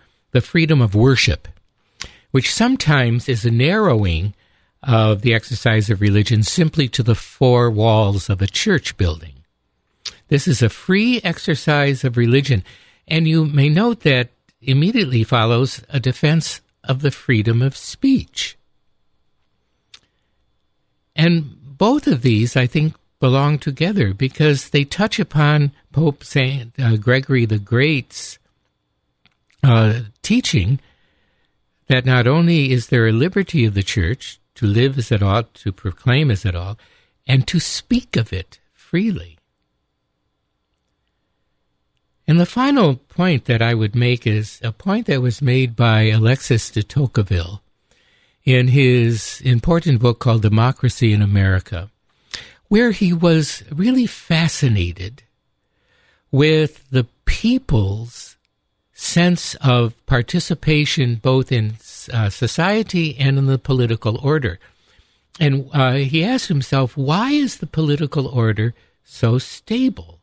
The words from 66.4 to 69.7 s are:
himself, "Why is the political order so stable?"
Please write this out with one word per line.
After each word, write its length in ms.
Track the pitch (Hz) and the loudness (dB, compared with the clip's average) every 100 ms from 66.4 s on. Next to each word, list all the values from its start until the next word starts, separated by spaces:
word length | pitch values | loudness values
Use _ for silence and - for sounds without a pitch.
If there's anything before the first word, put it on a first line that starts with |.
| - | -2
himself, 480 | 147 131 139 127 - | -4 -2 -2 -2 -4
"Why 360 | 135 170 254 | -2 0 0
is 260 | 294 262 - | 0 -2 -4
the 100 | 165 | -8
political 600 | - 156 147 147 147 131 | -4 -2 -2 -2 -4 -4
order 460 | 131 117 104 113 - _ _ | -2 0 0 -2 -4 _ _
so 340 | _ - 117 123 | _ -4 0 0
stable?" 800 | - - - | -2 -12 -6